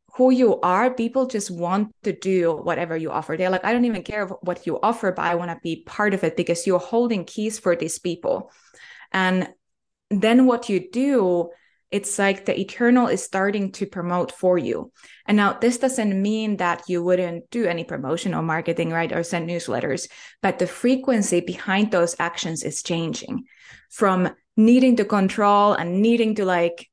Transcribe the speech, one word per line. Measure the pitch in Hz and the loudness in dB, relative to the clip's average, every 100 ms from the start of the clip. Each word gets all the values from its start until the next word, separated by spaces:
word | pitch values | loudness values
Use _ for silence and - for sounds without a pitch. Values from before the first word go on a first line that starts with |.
| _ - | _ 2
who | 254 | 4
you | 254 240 180 | 6 4 4
are, | 180 185 247 | 2 2 2
people | 254 233 262 254 | 0 -2 0 -2
just | 220 - | -2 -6
want | 175 175 190 214 _ | -6 -2 0 -2 _
to | 214 | -6
do | 175 190 185 170 | -4 0 2 2
whatever | 151 - 156 170 165 | 0 -2 -4 -2 -4
you | 160 | -4
offer. | 139 156 160 | -6 -4 -2
They're | 180 | 0
like, | 185 | 0
"I | 190 | 0
don't | 240 240 | 0 0
even | 202 | -2
care | - 214 190 | -6 -6 -6
what | 190 180 175 - | -8 -6 -6 -4
you | 151 | -2
offer, | 214 233 196 | -2 0 -2
but | 185 | -2
I | 170 170 | -2 -2
wanna | 175 165 | -4 -8
be | 170 160 | -8 -8
part | - - 208 | -8 -2 0
of | 190 | 0
it," | 165 160 | -2 -2
because | 175 170 196 | -2 -2 0
you're | 180 | 0
holding | 180 233 240 214 | 0 0 0 -2
keys | 165 - 214 214 | -6 -6 -6 -2
for | 185 170 | 0 0
these | 160 - | -2 -6
people. | 180 165 - - - _ _ - - - - | -6 -4 -2 -4 -6 _ _ -20 -20 -20 -6
And | 190 185 185 185 - _ _ _ _ - | -2 0 0 -2 -10 _ _ _ _ -6
then | 202 214 240 254 | 0 4 6 6
what | 240 247 | 4 0
you | 190 185 | -2 -2
do, | 240 277 262 185 175 170 - _ _ - | -2 2 2 2 2 -2 -8 _ _ -6
it's | 202 196 - | -6 -4 0
like | 196 196 | 0 0
the | - 190 | -2 -4
eternal | 190 - 240 247 240 | -4 0 4 4 4
is | 190 | -2
starting | - 190 196 208 190 | -4 -2 0 -2 -4
to | 190 196 | -6 -8
promote | 190 175 180 170 | -6 -4 -2 -4
for | - 185 180 | 0 2 2
you. | 131 104 - _ - - - | 0 -4 -8 _ -20 -12 0
And | 208 | 2
now | 202 | 2
this | - 233 240 | 2 0 2
doesn't | 262 254 214 190 | -2 0 -2 0
mean | 196 220 220 202 | 0 -2 -2 -2
that | 180 170 - | -2 -2 -4
you | 175 | -2
wouldn't | 170 180 175 170 - | 2 2 0 -6 -8
do | 240 202 | -4 -2
any | 170 | -2
promotion | - 151 135 165 196 | -6 -8 -4 -4 -4
or | 160 | -4
marketing, | 160 160 165 170 165 | -2 -2 -2 -2 -2
right? | 165 165 | -2 -2
Or | - | -4
send | 170 170 165 | -4 -4 -4
newsletters, | 175 - 120 - 175 - - - _ | -6 -4 -4 -2 -4 -8 -16 -20 _
but | 190 185 | -4 -2
the | 180 | -4
frequency | - 240 262 262 233 196 175 | -2 -2 0 0 0 2 -2
behind | 175 180 - 190 214 | -2 -8 -2 0 0
those | 190 170 - | 0 0 -2
actions | 170 - 170 160 | -6 -4 -8 -6
is | 151 151 | -8 -8
changing | - 170 165 - - - - _ - - _ | -6 -4 -4 -6 -8 -10 -10 _ -20 -20 _
from | - 202 185 180 - _ - | -2 2 2 0 -4 _ 4
needing | 220 247 262 233 | 6 8 6 4
to | |
control | 202 208 190 208 208 202 208 | 2 2 0 2 4 6 4
and | - 170 185 | 2 0 2
needing | 220 233 220 | 2 4 2
to, | 214 | 0
like, | 190 175 170 170 - | 0 2 0 -2 -16